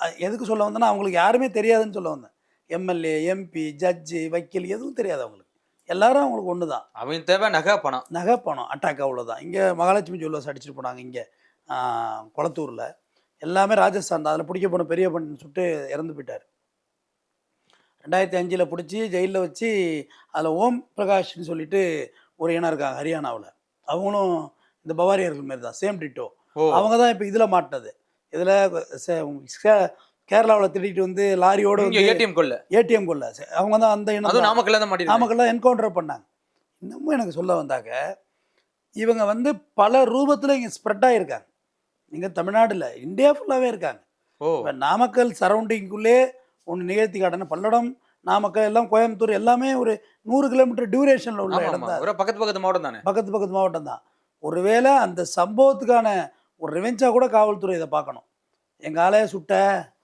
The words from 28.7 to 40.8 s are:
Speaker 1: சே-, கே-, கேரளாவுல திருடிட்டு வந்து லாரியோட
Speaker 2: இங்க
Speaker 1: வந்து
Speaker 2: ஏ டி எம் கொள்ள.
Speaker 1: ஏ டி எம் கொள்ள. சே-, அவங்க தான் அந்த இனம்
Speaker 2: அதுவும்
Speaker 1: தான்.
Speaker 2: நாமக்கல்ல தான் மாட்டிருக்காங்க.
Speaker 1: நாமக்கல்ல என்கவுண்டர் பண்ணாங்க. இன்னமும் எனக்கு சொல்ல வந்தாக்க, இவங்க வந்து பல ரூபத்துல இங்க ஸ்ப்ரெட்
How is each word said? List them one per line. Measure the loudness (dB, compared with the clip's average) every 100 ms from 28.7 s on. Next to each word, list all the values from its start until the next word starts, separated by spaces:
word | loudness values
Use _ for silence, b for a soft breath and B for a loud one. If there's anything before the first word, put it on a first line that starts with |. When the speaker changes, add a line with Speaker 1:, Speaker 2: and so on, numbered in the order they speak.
| -2 -8 -10 -6
Speaker 1:
சே-, | -4 -6 -10 -16 0
கே-, | 4 4 2 b b _ 0
கேரளாவுல | 4 6 4 2
திருடிட்டு | -2 -4 -2
வந்து | -2 0 0 4
லாரியோட | 4 4
Speaker 2:
இங்க | 4 2
Speaker 1:
வந்து | 4 4 4
Speaker 2:
ஏ |
டி | 4
எம் | 2
கொள்ள. | 2 0 -2 2
Speaker 1:
ஏ | 2
டி | 4
எம் | 2 0
கொள்ள. | -4 -6 -12
சே-, | -6
அவங்க | -2 2 4
தான் | 4
அந்த | 2 0
இனம் | 0 2
Speaker 2:
அதுவும் | 4 4
Speaker 1:
தான். | 4
Speaker 2:
நாமக்கல்ல | 4 2
தான் | 2
மாட்டிருக்காங்க. | 0 2 2
Speaker 1:
நாமக்கல்ல | 4 4 2 4
என்கவுண்டர் | 2 2 0 -2
பண்ணாங்க. | -4 -8 _ _ _ _ _ _
இன்னமும் | -16 -8 -4
எனக்கு | -2 -2
சொல்ல | -4 -2 -2
வந்தாக்க, | -2 -6 -6 -8 -8 -10 _ _ _ _ _ _ _
இவங்க | -2 0 2 0
வந்து | 0 -2 -4
பல | _ 2 4 6 4
ரூபத்துல | 4 2 2 2
இங்க | 0 -2
ஸ்ப்ரெட் | -6